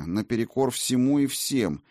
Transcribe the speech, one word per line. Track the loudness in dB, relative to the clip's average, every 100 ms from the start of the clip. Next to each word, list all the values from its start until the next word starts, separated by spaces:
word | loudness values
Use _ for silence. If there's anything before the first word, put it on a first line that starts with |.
| -2
наперекор | -2 0 -2 -2 0 0
всему | 0 0 2 2 2
и | 0
всем, | -2 -2 0 0 -2 _